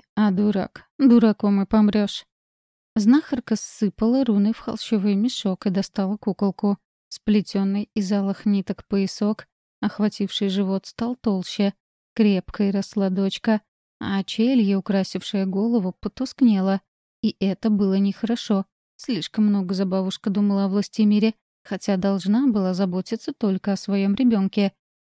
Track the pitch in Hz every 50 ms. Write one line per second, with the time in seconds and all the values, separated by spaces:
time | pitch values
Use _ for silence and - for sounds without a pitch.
0 | _ _ - 208 214 208 185 185 208 214 196 190 - - - - - _ _ -
1 | 269 247 233 233 226 220 208 - - 202 202 196 196 - - 214 214 208 220 214
2 | 202 202 - - - _ _ _ _ _ _ _ _ _ _ _ _ _ - 220
3 | 202 214 262 302 - - 294 240 - - 220 - - - - - 214 196 - -
4 | 220 226 247 269 269 247 208 202 202 214 226 - - 233 226 220 - - 226 208
5 | 185 208 202 196 214 254 - - - 202 185 - - 202 175 196 196 - - -
6 | 196 190 214 - - 202 185 - 202 196 180 - - 202 196 - _ _ _ _
7 | _ - - - - - 214 214 170 - - 196 196 196 196 208 214 - - 220
8 | 196 185 208 202 196 196 196 - - 214 202 196 185 - 196 - - - 202 196
9 | 190 190 - - 208 208 220 - - _ _ _ _ _ _ - - - - -
10 | 214 208 - - 202 190 - - 208 196 185 202 202 190 190 190 - - - -
11 | 226 233 254 - - 220 196 185 180 - - - 202 196 - _ _ _ _ _
12 | _ _ - - 220 208 196 185 - - - - 208 196 190 196 196 - - 214
13 | 196 190 185 190 196 190 - - - 226 220 208 - _ _ _ _ _ _ -
14 | - - 196 196 190 - - - 220 247 269 247 208 196 196 190 - - 196 196
15 | 185 - - 185 - - - 196 190 190 185 190 214 233 240 233 185 185 - _
16 | - 208 - - 254 - - - 269 233 208 190 185 190 196 196 _ _ _ _
17 | _ _ _ _ - 220 - - 196 196 185 - - 226 214 196 208 196 190 196
18 | 196 196 196 - - 208 233 - - - 214 190 190 _ _ _ _ _ _ -
19 | - - 233 170 - - - 220 214 208 202 202 185 175 196 185 196 185 190 190
20 | 185 190 - - - 214 185 208 208 202 202 196 196 190 190 208 202 - - -
21 | 214 208 208 208 214 220 - _ _ _ _ _ _ - 202 185 - - 196 185
22 | 190 196 196 190 170 190 208 240 285 269 208 214 185 185 185 175 202 185 175 185
23 | 180 - 226 233 - - 285 - 233 202 190 190 - 208 196 - - - 196 196
24 | 196 196 202 - 262 247 226 196 190 196 - 214 202 196 - _ _ _ _ _
25 | _